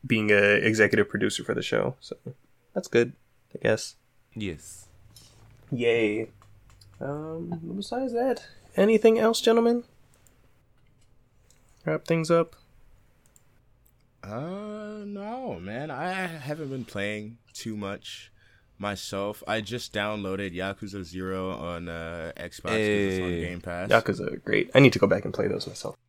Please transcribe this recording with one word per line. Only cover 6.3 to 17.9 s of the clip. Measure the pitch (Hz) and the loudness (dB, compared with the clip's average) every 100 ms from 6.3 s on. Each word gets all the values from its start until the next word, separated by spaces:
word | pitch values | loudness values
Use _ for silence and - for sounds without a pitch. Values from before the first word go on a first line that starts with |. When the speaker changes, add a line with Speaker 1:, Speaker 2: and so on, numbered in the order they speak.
| - - - - - - - | -12 -20 -20 -20 -20 -20 -10
Speaker 1:
Um, | 135 147 156 160 170 170 165 185 | -8 -6 -8 -10 -8 -8 -8 -10
besides | 202 240 262 | -6 -6 -4
that, | 233 262 247 - - - - | -2 -2 -2 -8 -20 -8 2
anything | 202 220 226 220 | 4 6 6 6
else, | 226 233 | 2 2
gentlemen? | - 233 233 240 - _ _ _ _ _ _ _ _ _ _ _ _ _ _ _ _ _ _ _ - | 4 4 4 2 -2 _ _ _ _ _ _ _ _ _ _ _ _ _ _ _ _ _ _ _ -4
Wrap | 156 - | -4 0
things | 165 160 | 0 4
up? | 170 165 - _ - - - _ _ _ _ _ _ _ _ _ _ _ _ | 2 2 -6 _ -20 -20 -20 _ _ _ _ _ _ _ _ _ _ _ _
Speaker 3:
Uh, | 98 110 156 196 208 214 208 214 202 | -12 -8 -8 -8 -10 -10 -12 -12 -10
no, | 202 202 247 254 95 | -10 -8 -8 -8 -8
man. | 92 113 156 | -8 -8 -8
I | 131 175 190 180 | -6 -6 -4 -6
haven't | 160 135 151 147 | -8 -8 -8 -6
been | 135 113 | -8 -8
playing | 101 101 107 107 117 _ | -4 -4 -4 -8 -16 _
too | - 113 107 | -12 -8 -6
much | 98 | -6